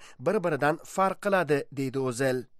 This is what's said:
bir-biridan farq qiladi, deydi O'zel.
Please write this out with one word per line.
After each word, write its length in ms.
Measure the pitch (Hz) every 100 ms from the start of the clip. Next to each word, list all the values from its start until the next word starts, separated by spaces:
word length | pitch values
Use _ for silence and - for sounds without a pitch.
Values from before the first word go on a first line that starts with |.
| - - 131
bir-biridan 500 | 214 180 143 143 160
farq 340 | - - 190 180
qiladi, 320 | 208 190 147 143 - 139
deydi 200 | 135 135
O'zel. 460 | 131 117 135 127 120 -